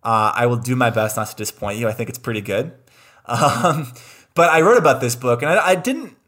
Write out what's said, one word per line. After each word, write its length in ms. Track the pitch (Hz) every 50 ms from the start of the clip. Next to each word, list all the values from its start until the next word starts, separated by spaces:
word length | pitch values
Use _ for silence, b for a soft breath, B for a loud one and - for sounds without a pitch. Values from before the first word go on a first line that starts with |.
| _
Uh, 300 | 113 113 110 107 107 -
I 100 | - 120
will 120 | 123 123 120
do 180 | 120 120 127
my 160 | 123 127 117
best 260 | 104 107 107 107 - -
not 100 | 110 -
to 80 | -
disappoint 440 | - 107 - - _ - 101 101 107
you. 80 | 120 113
I 60 | 104
think 160 | - 117 110
it's 100 | - -
pretty 220 | _ - 113 107
good. 320 | 101 101 98 104 - 165 - _
<laughs> 40 | _ b b b b b b b b -
Um, 640 | 120 120 147 143 120 113 - 180 151 156 151 123 B B B B B B B B _
but 160 | - 170 165
I 100 | 160 160
wrote 160 | 160 190 233 247
about 240 | 170 160 131 120
this 140 | 123 123 120
book, 260 | 120 127 127 120 117
and 80 | 135 147
I, 200 | 170 214 240 277
I 60 | 285
didn't 400 | 277 - 247 269 - 294 202 - _ _